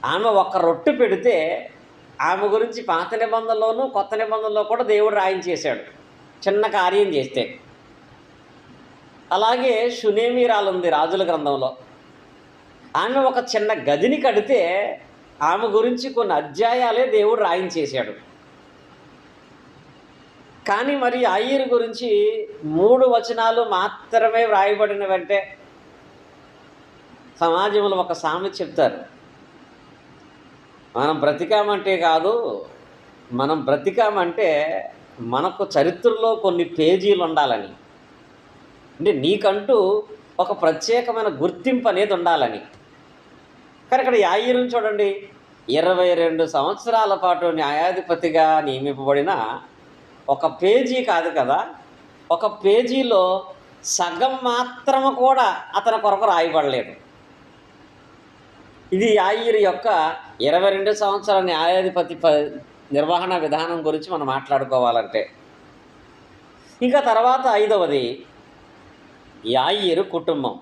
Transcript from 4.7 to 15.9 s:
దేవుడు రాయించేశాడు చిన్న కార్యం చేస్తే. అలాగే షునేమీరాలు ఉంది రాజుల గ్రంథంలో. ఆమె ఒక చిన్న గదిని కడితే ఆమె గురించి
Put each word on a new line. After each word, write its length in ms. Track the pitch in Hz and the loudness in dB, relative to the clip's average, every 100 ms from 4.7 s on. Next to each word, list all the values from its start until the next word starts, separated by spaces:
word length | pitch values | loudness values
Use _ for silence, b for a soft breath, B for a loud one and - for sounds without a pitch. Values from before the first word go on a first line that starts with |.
| 233 | -2
దేవుడు 320 | 240 208 214 208 | 2 2 2 2
రాయించేశాడు 680 | 190 190 165 165 151 110 - - - - - - 196 | 0 -2 -4 -4 -4 -6 -10 -20 -20 -20 -20 -8 -2
చిన్న 200 | 202 220 | 0 0
కార్యం 420 | 196 180 196 202 147 | 0 2 2 2 0
చేస్తే. 280 | 131 127 113 - - - - - - - - - - - - - - - - - - | -2 -4 -6 -10 -20 -20 -20 -20 -20 -20 -20 -20 -20 -20 -20 -20 -20 -20 -20 -20 -4
అలాగే 600 | 185 220 247 254 220 240 | 0 0 0 0 0 -2
షునేమీరాలు 800 | 240 220 202 240 247 240 214 196 | -2 0 0 0 2 2 2 0
ఉంది 200 | 185 175 | -2 0
రాజుల 340 | 151 165 190 | 0 0 0
గ్రంథంలో. 460 | 175 160 147 135 131 - - - - - - - - - - - - 151 | 0 -2 -2 -2 -4 -8 -20 -20 -20 -20 -20 -20 -20 -20 -20 -20 -8 -4
ఆమె 220 | 202 269 | -2 0
ఒక 200 | 262 254 240 220 | 2 0 -2 -2
చిన్న 160 | 214 | -2
గదిని 440 | 208 131 147 233 294 | -2 0 0 0 2
కడితే 420 | 262 208 208 247 170 190 208 - - - - - | 2 0 2 0 2 -2 -4 -8 -16 -20 -20 -4
ఆమె 260 | 151 190 226 | 0 0 0
గురించి 400 | 208 240 | 2 2